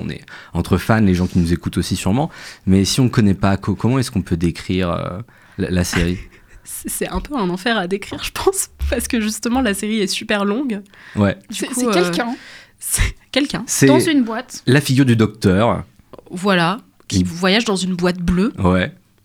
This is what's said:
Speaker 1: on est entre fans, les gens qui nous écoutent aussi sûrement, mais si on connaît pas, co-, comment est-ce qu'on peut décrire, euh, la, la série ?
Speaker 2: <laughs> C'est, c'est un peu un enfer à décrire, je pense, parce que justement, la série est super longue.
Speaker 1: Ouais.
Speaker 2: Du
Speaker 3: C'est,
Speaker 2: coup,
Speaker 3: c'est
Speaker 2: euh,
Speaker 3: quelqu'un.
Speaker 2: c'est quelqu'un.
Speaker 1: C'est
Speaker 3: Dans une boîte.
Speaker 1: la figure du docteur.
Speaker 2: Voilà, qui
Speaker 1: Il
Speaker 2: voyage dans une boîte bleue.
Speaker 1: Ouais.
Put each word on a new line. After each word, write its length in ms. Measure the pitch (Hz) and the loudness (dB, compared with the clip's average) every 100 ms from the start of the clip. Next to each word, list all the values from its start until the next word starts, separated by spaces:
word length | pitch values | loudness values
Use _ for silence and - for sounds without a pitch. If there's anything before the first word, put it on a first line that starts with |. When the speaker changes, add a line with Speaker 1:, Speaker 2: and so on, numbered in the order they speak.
Speaker 1:
on 40 | 80 | -4
est 140 | 71 - - - | -10 -14 -20 -6
entre 240 | 85 85 92 | -4 0 0
fans, 220 | - 110 | 2 4
les 160 | 101 | 4
gens 140 | 90 90 | 4 2
qui 100 | 92 | 2
nous 140 | 85 | 2
écoutent 260 | 85 - - | 0 -2 -4
aussi 160 | 85 | -2
sûrement, 340 | 95 92 117 160 - - - - | -2 0 0 -2 -6 -18 -6 2
mais 180 | 95 | 4
si 140 | 95 - | 4 2
on 80 | 123 | 2
connaît 260 | - 104 | 4 2
pas, 220 | 92 98 95 | 4 0 0
co-, 200 | - 95 | -2 -2
comment 240 | 110 131 | 0 0
est-ce 100 | 123 | 0
qu'on 120 | 98 | -2
peut 140 | 85 82 | -2 0
décrire, 540 | 170 - - 92 90 | -2 -2 -4 -2 0
euh, 280 | 85 82 90 117 - - - | -2 -6 -8 -12 -20 -14 -6
la, 120 | 95 | -2
la 140 | 90 | 0
série ? 340 | 87 87 85 90 - - | 0 0 0 -2 -8 -20
Speaker 2:
<laughs> 220 | _ - | _ -20
C'est, 240 | - - 320 | -16 -12 -10
c'est 180 | - - | -6 -6
un 120 | 185 | -6
peu 140 | - 285 | -6 -4
un 120 | 185 | -2
enfer 300 | 185 247 226 | -2 -2 -2
à 80 | 180 | -2
décrire, 360 | 202 - - | -4 -6 -10
je 60 | - | -10
pense, 360 | - - 392 - - - | -2 0 0 -2 -6 -4
parce 160 | 254 - | -2 -2
que 120 | 233 | -2
justement, 380 | 214 214 240 254 | -2 -2 -2 0
la 100 | 240 | 0
série 280 | 196 214 220 | -2 -2 -2
est 60 | 180 | -2
super 360 | - 220 208 | -4 -2 0
longue. 380 | 202 214 285 202 202 - - - | 0 0 -2 -6 -10 -20 -6 0
Speaker 1:
Ouais. 220 | 101 - - | 0 0 -8
Speaker 2:
Du 80 | 214 | -8
Speaker 3:
C'est, 60 | - | -6
Speaker 2:
coup, 60 | 247 | -2
Speaker 3:
c'est 100 | 247 | 0
Speaker 2:
euh, 60 | |
Speaker 3:
quelqu'un. 420 | 190 175 170 240 294 - - - _ | 2 2 0 -4 -6 -12 -20 -20 _
Speaker 2:
c'est 360 | - - - - _ | -4 -2 -2 -4 _
quelqu'un. 300 | 254 285 - 240 | -2 -2 -4 -4
Speaker 1:
C'est 200 | - 135 | 4 6
Speaker 3:
Dans 120 | 320 | 6
une 220 | 330 294 | 4 2
boîte. 400 | 226 220 - - - | 0 -4 -10 -6 2
Speaker 1:
la 140 | 139 | 2
figure 240 | 139 131 135 | 4 2 4
du 100 | 113 | 4
docteur. 680 | 107 - 101 92 117 87 82 _ _ - - | 2 2 2 4 2 0 -6 _ _ -20 -14
Speaker 2:
Voilà, 480 | 180 202 180 170 220 - _ - | -4 0 2 0 -2 -10 _ -4
qui 120 | 190 | -2
Speaker 1:
Il 60 | 180 | 0
Speaker 2:
voyage 380 | 170 190 208 | 0 2 2
dans 120 | 220 190 | 0 -2
une 180 | 185 | -2
boîte 240 | 175 180 180 | -2 -2 0
bleue. 320 | 175 180 220 - | 0 0 0 2
Speaker 1:
Ouais. 340 | - 180 95 - _ _ | 2 2 0 -6 _ _